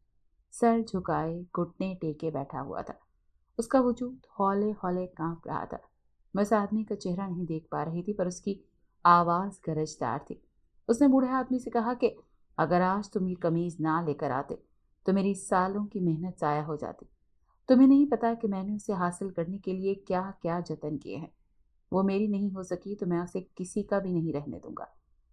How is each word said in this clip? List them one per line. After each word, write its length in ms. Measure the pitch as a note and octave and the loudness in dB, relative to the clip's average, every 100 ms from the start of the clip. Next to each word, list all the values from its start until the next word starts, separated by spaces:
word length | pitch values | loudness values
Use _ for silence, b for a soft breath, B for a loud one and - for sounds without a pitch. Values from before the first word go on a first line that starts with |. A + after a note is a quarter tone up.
| _ _ _ _ _ | _ _ _ _ _
सर 280 | - A#3 A3+ | 0 2 2
झुकाए, 600 | A3 F#3 F#3 D3+ D#3+ E3+ F3+ | 0 -4 -2 -2 -2 -6 -6
घुटने 420 | - E3+ - F#3+ F3+ | -4 -4 -4 -6 -4
टेके 340 | D#3+ D3+ D#3+ | -6 -4 -4
बैठा 280 | C#3+ C#3 C3 | -4 -6 -8
हुआ 220 | C#3 - | -8 -8
था। 180 | - - _ _ _ _ _ - | -10 -14 _ _ _ _ _ -8
उसका 200 | A#3 C4+ | 0 2
वजूद 380 | B3 A#3 B3 B3+ _ - | 2 0 -6 -12 _ -2
हौले 320 | G3 G3+ G#3 | 0 0 -2
हौले 320 | G#3 F#3 F3+ F3+ | -2 -4 -4 -4
कांप 400 | - D#3+ E3 - | -6 -6 -6 -6
रहा 180 | D3+ - | -8 -6
था। 140 | - - _ _ _ _ | -10 -14 _ _ _ _
मैं 100 | F#3+ | -2
उस 100 | G3+ | 2
आदमी 300 | G#3+ G3+ G#3+ | 2 2 -2
का 120 | G#3+ G#3 | -4 -6
चेहरा 320 | F#3 F3 G3 | -4 -4 -4
नहीं 180 | F3 E3+ | -4 -4
देख 220 | D#3+ - | -6 -6
पा 120 | D3 | -6
रही 200 | D#3 E3 | -4 -4
थी, 100 | F3+ | -4
पर 140 | G3+ F3+ | -4 -4
उसकी 320 | F3+ G#3 G3 _ _ _ _ F3 | -4 -6 -8 _ _ _ _ 6
आवाज़ 540 | F3 E3+ E3+ G3 - - | 8 6 2 -2 -8 -6
गरजदार 540 | D#3 D#3 - B2+ B2+ | -4 -4 -4 -4 -4
थी। 220 | - - _ _ _ _ - | -8 -18 _ _ _ _ 0
उसने 180 | A#3 C#4+ | 4 6
बूढ़े 220 | C4 B3+ | 6 4
आदमी 300 | C4 B3+ B3+ | 0 0 -2
से 120 | A#3 | -2
कहा 220 | A#3 A3+ | -2 0
कि 220 | B3+ A3+ - - _ _ - | 0 0 -2 -16 _ _ -2
"अगर 240 | D#3 F3 | 2 4
आज 300 | F#3 G3+ G#3 | 4 0 -2
तुम 160 | G#3 F#3 | -4 -2
ये 80 | F3+ | -2
कमीज 400 | F3 E3 F3 E3 | 0 0 0 -2
ना 200 | D#3 D#3+ | 0 0
लेकर 300 | E3 C#3+ D#3 | 0 -2 -2
आते 260 | B2+ - - _ _ _ _ - | -2 -4 -10 _ _ _ _ 0
तो 80 | |
मेरी 200 | G3 F#3+ G3 | 2 2 0
सालों 500 | - F#3+ F#3 G3 G#3 | 0 0 2 -2 -4
की 140 | G3+ | -2
मेहनत 380 | F3 D#3+ F3+ F3+ | 0 0 -4 -4
ज़ाया 240 | D3+ D3 | -2 -2
हो 120 | D3+ D3+ | -2 -6
जाती। 280 | D#2+ - - _ _ _ _ _ - | -8 -12 -18 _ _ _ _ _ 4
तुम्हें 180 | B3+ C4+ | 8 10
नहीं 180 | C#4 C#4+ | 10 6
पता 260 | A3+ A#3 | 2 0
कि 140 | A#3 A3+ | 0 -2
मैंने 280 | F#3+ G3 G#3 | -2 -4 -6
उसे 180 | - | -4
हासिल 360 | F#3+ F3 F3 G3 | -2 -2 -2 -6
करने 260 | F#3 E3 G3 | -4 -6 -6
के 160 | F#3+ | -6
लिए 200 | F#3+ F#3+ G3 | -2 -2 -2
क्या 240 | - F#3 F#3 - | -2 -4 -4 -6
क्या 180 | E3+ F3 | -4 -4
जतन 360 | E3+ D#3 D3+ D3+ | -4 -6 -6 -8
किए 200 | - G#2 | -8 -12
हैं।" 140 | E3 _ _ _ _ _ - | -12 _ _ _ _ _ -4
वो 120 | F3+ | 0
मेरी 240 | G3 G3 G#3+ | 2 2 0
नहीं 240 | G3 G3+ | 0 -2
हो 120 | F#3+ | -4
सकी 320 | F#3 F3+ G3 G3+ | -6 -8 -8 -6
तो 100 | F3+ | -2
मैं 140 | F3 | -2
उसे 220 | F3 F#3 F3+ - | -2 -8 -8 -12
किसी 260 | F3+ G#3+ | -6 -6
का 160 | G3+ G3+ | -2 -2
भी 140 | G3 | 0
नहीं 200 | F3 D#3+ | -2 -2
रहने 260 | C#3+ D3 F2 | -4 -6 -12
दूंगा। 280 | - - - _ _ _ _ | -12 -14 -16 _ _ _ _